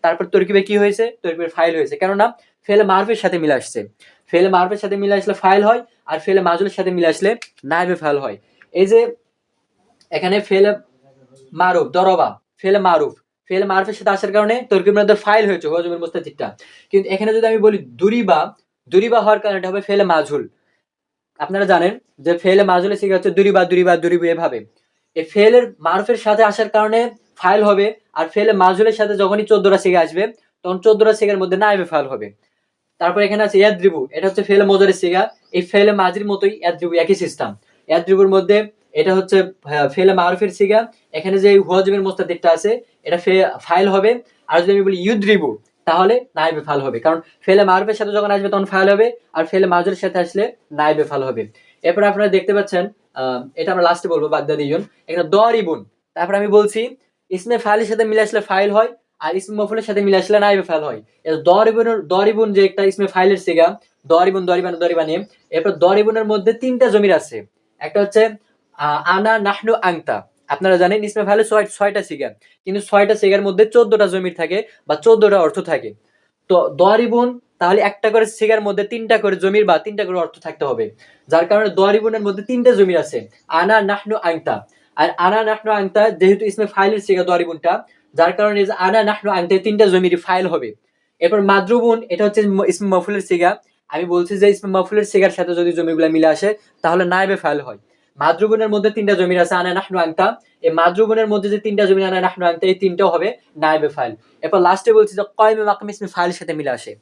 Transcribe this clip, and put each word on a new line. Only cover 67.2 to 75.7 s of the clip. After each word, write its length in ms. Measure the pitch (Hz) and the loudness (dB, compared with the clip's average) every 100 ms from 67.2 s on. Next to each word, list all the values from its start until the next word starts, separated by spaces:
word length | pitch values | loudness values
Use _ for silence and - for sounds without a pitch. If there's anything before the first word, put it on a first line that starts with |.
| - 110 104 _ _ _ | -2 -16 -16 _ _ _
একটা 200 | 156 202 | -6 -4
হচ্ছে, 220 | 202 214 220 214 _ _ _ - | 0 2 0 -2 _ _ _ -8
আহ, 220 | 147 - 175 | -4 -4 -2
আনা, 180 | 185 214 226 | 0 0 0
নাহনু, 340 | 202 202 214 226 185 | -2 -4 -2 0 0
আংতা। 280 | 170 - 107 - _ _ | -4 -6 -8 -10 _ _
আপনারা 280 | 147 190 180 | -2 2 2
জানেন 260 | 180 214 | 2 0
ইসমে 200 | 208 214 | -4 -6
ফাইলে 180 | 196 208 | 0 0
ছয়, 220 | 220 214 202 - | 2 0 -2 -4
ছয়টা 240 | 202 196 | -4 -4
সিগা, 260 | 202 147 123 - _ _ | -8 -10 -10 -12 _ _
কিন্তু 160 | 190 202 196 | -8 -8 0
ছয়টা 260 | 202 202 | 2 2
সিগার 260 | 214 196 202 | 2 2 2
মধ্যে 220 | 202 185 | 0 2
চোদ্দটা 420 | 220 240 220 214 202 | 4 4 2 2 2
জমির 280 | 185 185 170 | 0 -6 -6
থাকে 160 | 160 190 214 _ - | -6 -6 -8 _ -6
বা 80 | |
চোদ্দটা 420 | 156 226 220 208 196 | 0 4 6 6 4
অর্থ 200 | 170 196 | 2 -2
থাকে। 300 | 170 | -6